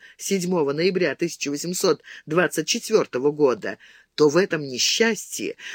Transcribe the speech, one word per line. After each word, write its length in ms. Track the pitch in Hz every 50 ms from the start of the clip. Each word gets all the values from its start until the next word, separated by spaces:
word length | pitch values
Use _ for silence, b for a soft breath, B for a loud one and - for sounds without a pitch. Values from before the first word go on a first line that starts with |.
| B B B
седьмого 560 | B - - 196 190 175 180 185 170 143 139
ноября 440 | 143 156 170 196 185 185 180 147 131
тысяча 340 | - 170 165 - - - 143
восемьсот 520 | 143 143 - 170 185 - - 185 151 - B B B B B
двадцать 440 | 151 151 180 175 147 - 165 156 -
четвертого 640 | - 233 - - 220 196 127 - - 123 131 147
года, 460 | 151 147 147 127 117 95 - 101 101 b b b b b b b _
то 140 | - 151 147
в 80 | 143
этом 260 | 175 202 190 170 156
несчастье 960 | 143 135 127 113 - - - - 226 226 214 - - - - - 104 - - B B B